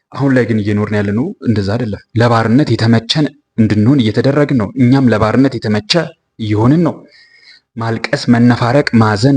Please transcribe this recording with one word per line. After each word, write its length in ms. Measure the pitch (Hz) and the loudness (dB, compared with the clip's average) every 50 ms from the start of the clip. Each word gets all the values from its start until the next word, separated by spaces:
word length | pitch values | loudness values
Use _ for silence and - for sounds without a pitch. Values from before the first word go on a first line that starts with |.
| _ _ - | _ _ -8
አሁን 180 | - 139 139 131 | -4 -2 0 0
ላይ 120 | 127 120 | 0 0
ግን 120 | 107 113 107 | 0 -2 -2
እየኖርን 380 | 101 104 104 104 104 101 110 | -2 -2 -2 -2 -2 -2 -2
ያለነው 300 | 104 101 101 101 110 135 185 - - - | -4 -2 -2 -2 -4 -4 -6 -8 -8 -4
እንደዛ 260 | - 110 107 98 95 | -4 -2 -2 -2 -4
አይደለም። 320 | 104 123 127 110 98 95 _ _ - | -4 -4 -4 -6 -8 -10 _ _ -4
ለባርነት 520 | 107 117 120 117 113 113 113 113 135 151 - | -2 0 0 0 0 0 2 2 2 2 0
የተመቸን 560 | 117 - 117 113 117 113 - - - 156 151 - - _ _ _ - - | 0 0 0 2 2 0 0 -2 -2 -2 -2 -4 -4 _ _ _ -2 0
እንድንሆን 420 | 113 104 104 104 104 117 143 143 | 0 0 2 2 2 2 2 2
እየተደረግን 580 | 113 107 107 120 120 135 139 147 147 139 147 123 | 0 0 0 0 0 0 0 0 0 0 0 -2
ነው። 100 | 104 98 - | -2 -4 -2
እኛም 320 | 135 127 120 131 139 135 120 | 0 2 2 4 4 4 2
ለባርነት 460 | 110 104 107 107 107 120 135 139 - | 2 2 0 0 2 2 2 2 0
የተመቸ 380 | 113 - 113 107 104 104 - - 170 160 156 - _ _ _ _ - | -4 -4 -4 -4 -4 -2 -2 -4 -4 -4 -4 -10 _ _ _ _ -10
እየሆንን 440 | 113 104 107 104 113 123 147 170 175 | -6 -4 -2 0 2 2 2 2 2
ነው። 120 | 143 107 - - - _ _ _ _ _ _ _ - - _ _ _ - | 0 -4 -6 -16 -20 _ _ _ _ _ _ _ -20 -20 _ _ _ -12
ማልቀስ፣ 460 | 113 117 113 113 110 - - - 135 - - | -8 -6 -6 -6 -6 -6 -6 -6 -4 0 0
መነፋረቅ፣ 600 | 120 117 120 120 120 113 123 117 117 143 147 - - | 2 4 4 2 2 2 0 0 0 0 0 2 2
ማዘን፣ 420 | 113 113 107 107 98 107 139 143 | 2 2 2 0 0 0 2 2